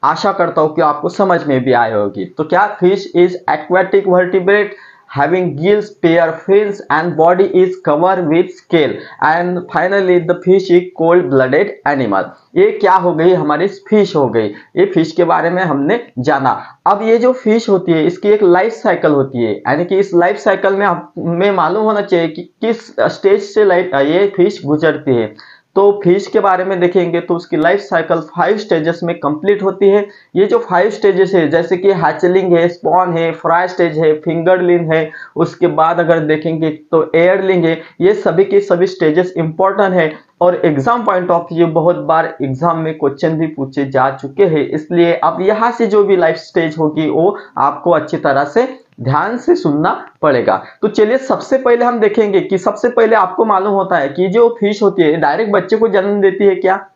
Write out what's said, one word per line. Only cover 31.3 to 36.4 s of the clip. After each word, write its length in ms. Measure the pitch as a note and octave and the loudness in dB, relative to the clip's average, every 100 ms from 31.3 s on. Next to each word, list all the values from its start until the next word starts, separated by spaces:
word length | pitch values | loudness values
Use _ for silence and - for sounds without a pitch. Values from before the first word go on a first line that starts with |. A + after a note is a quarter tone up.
है 160 | F#3+ D3+ | 2 2
जैसे 280 | E3 E3+ F3+ | 0 0 0
कि 140 | G3 | 0
hatchling 680 | F#3 D#3+ D3+ F3+ F#3 F#3 E3+ | 2 0 0 0 2 2 2
है, 100 | E3+ | 2
spawn 480 | E3+ D#3+ E3+ F3+ E3 | -2 -2 0 0 -2
है, 140 | E3 | -2
fry 360 | D#3+ D#3 E3+ F3+ | -4 -2 0 0
stage 300 | F3+ E3+ D3+ | 0 -2 2
है, 160 | D#3+ | 0
fingerling 800 | D#3 E3+ E3 E3 F#3 F3+ F3 D#3+ | 0 -2 -2 2 2 2 0 2
है, 180 | D#3+ D#3 - - - | -2 -2 -8 -16 -4
उसके 320 | E3 - - | -4 0 -2
बाद 320 | D3+ D#3+ E3+ | 2 0 0
अगर 200 | E3 E3 | 2 0
देखेंगे 500 | D3+ D3+ | 2 -2